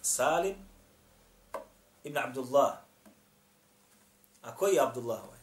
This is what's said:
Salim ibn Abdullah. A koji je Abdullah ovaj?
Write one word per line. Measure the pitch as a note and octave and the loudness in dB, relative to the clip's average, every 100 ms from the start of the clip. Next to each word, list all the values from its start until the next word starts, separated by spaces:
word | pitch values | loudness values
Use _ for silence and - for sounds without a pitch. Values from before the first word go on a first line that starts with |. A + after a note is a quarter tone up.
Salim | - - C3+ E3+ F#3+ G3 G3 - - _ _ _ _ _ _ - - _ _ _ | -2 2 2 2 0 -6 -16 -20 -20 _ _ _ _ _ _ -14 -14 _ _ _
ibn | D3 C#3+ | -8 -6
Abdullah. | C3+ B2+ B2 C#3 - - - _ - _ _ _ _ _ _ _ _ _ _ _ _ _ | -6 -6 2 4 4 0 -16 _ -20 _ _ _ _ _ _ _ _ _ _ _ _ _
A | B2 - | -16 -2
koji | G3 | 2
je | F#3 | 4
Abdullah | B2+ B2 A#2 G#2+ | 2 0 -6 -6
ovaj? | - - | -8 -20